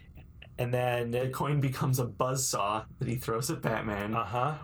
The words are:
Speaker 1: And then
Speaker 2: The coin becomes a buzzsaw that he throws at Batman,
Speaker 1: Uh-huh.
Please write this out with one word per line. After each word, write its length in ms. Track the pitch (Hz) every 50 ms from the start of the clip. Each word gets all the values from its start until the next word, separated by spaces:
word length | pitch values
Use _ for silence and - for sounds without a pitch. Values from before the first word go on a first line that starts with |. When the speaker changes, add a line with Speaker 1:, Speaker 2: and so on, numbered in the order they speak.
| - - - - - - - - - - - -
Speaker 1:
And 140 | 123 123 123
then 380 | 123 123 123 120 120 120 117
Speaker 2:
The 180 | 117 123 131 127
coin 320 | 127 - 143 139 147 143
becomes 380 | 131 135 127 - 131 131 127 123
a 60 | 120
buzzsaw 800 | 110 101 - 131 127 135 135 - - - 113 101 101 107 110 - - - -
that 80 | 131 117
he 80 | 117
throws 340 | 123 - - 113 117 127 -
at 120 | 160 131
Batman, 520 | - 131 110 107 104 110 104 98 101 107 113
Speaker 1:
Uh-huh. 420 | 117 110 - 110 123 127 151 151 143